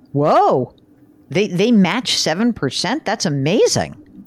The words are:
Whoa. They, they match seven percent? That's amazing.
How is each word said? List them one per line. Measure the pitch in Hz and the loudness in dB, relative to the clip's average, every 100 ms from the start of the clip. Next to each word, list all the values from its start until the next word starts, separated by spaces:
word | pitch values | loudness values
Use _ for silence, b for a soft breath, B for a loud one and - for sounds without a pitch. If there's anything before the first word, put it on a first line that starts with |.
| _ | _
Whoa. | 139 147 285 403 160 127 - _ _ _ _ - | -2 2 4 4 2 -2 -10 _ _ _ _ -8
They, | 147 214 | -4 -2
they | 175 220 | 0 2
match | 226 180 214 - - | 4 4 2 -2 -2
seven | 175 165 240 | -2 0 -2
percent? | 214 135 - 175 285 | -2 -4 -4 -4 -4
That's | - 214 190 | -4 -4 -2
amazing. | 143 139 220 466 - 82 - - - | -2 0 2 2 0 -4 -8 -20 -20